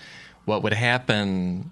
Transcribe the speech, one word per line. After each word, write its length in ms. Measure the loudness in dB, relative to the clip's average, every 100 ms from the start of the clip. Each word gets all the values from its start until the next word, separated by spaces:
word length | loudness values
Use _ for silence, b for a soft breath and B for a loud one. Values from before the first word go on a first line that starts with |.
| B B B B -2
what 180 | 0
would 100 | 2
happen, 960 | 2 2 2 2 2 2 2 0 -2 -4